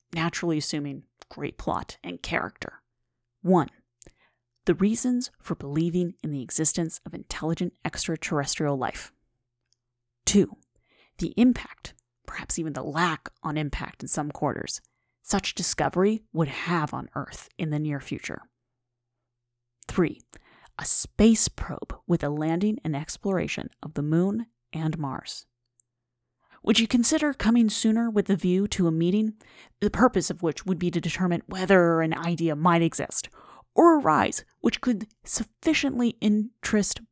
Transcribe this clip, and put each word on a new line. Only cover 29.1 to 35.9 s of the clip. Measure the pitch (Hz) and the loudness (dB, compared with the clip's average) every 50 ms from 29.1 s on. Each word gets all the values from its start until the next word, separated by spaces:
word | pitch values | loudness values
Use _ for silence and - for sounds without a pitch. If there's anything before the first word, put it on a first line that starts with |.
| 190 214 220 220 214 - - - - - - - _ - | 2 2 2 0 -2 -6 -14 -20 -20 -20 -20 -20 _ -2
the | 208 202 | -2 -2
purpose | - 175 247 277 - 185 160 - | 2 4 4 4 4 4 -2 -2
of | 175 - | -4 -2
which | 175 160 143 - - | -2 -2 -2 -2 -2
would | 185 185 160 | -4 -2 -2
be | 180 175 | -2 -2
to | 170 170 | -2 -2
determine | 156 165 - - 185 175 170 - - | -2 -4 -2 -2 0 0 0 -2 -4
whether | - 180 185 185 - 196 180 175 170 165 160 | -6 -8 -2 4 6 6 8 8 6 4 2
an | 160 160 - | 2 0 -2
idea | - 165 170 170 - 165 165 147 | -2 -2 -4 -2 0 0 0 0
might | 147 165 180 170 170 | 2 4 4 4 4
exist | 165 160 - - 139 - - - - - - - - - - - - _ - | 4 2 0 -2 -6 -6 -6 -8 -10 -10 -14 -20 -20 -20 -20 -20 -20 _ 4
or | - 330 339 320 294 | 8 8 8 8 6
arise | 269 - - - - - - - - _ _ _ | 4 4 4 4 2 2 -2 -6 -10 _ _ _
which | - 233 - - | 0 0 0 0
could | - 254 233 185 214 - _ _ - | 0 0 -2 -2 -4 -10 _ _ -10
sufficiently | - - - 226 - _ _ - 320 302 - - 269 | -6 -6 -6 -6 -6 _ _ 0 0 2 2 0 -2